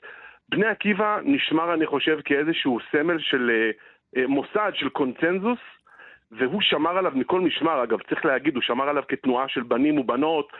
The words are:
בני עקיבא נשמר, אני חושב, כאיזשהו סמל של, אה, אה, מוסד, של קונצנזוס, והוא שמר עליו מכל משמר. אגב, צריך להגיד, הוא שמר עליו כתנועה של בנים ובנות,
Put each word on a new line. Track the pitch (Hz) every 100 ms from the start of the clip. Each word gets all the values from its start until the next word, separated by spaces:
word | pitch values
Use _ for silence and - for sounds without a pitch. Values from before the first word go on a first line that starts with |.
| - - - - _
בני | - 220
עקיבא | 202 202 196 214 208
נשמר, | 143 139 - 156 170
אני | 165 156
חושב, | 139 165 156
כאיזשהו | - 139 151 160 139 113 -
סמל | 151 160 165
של, | - 131 120
אה, | 113 110 107 - _ _ 127
אה, | 127
מוסד, | 139 131 208 208
של | - 135
קונצנזוס, | - 131 113 165 185 208 247 - - _ - - - _
והוא | 110 127 202
שמר | - 151 160 180
עליו | 180
מכל | 135 123 180
משמר. | 170 - 170 147
אגב, | 120 110 -
צריך | 151
להגיד, | 156 131 143
הוא | 123
שמר | - 120 139
עליו | 147 131
כתנועה | 135 131 123 135
של | 139
בנים | 120 120 147 151
ובנות, | 120 120 156 156 143